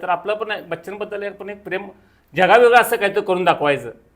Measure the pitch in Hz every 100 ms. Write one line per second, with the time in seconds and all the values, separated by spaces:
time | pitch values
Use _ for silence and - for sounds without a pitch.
0 | 180 175 202 208 214 202 170 170 - 202
1 | 202 202 202 196 196 202 - 185 196 -
2 | _ _ _ 143 185 220 240 240 214 -
3 | 202 208 202 180 175 151 147 139 120 -
4 | _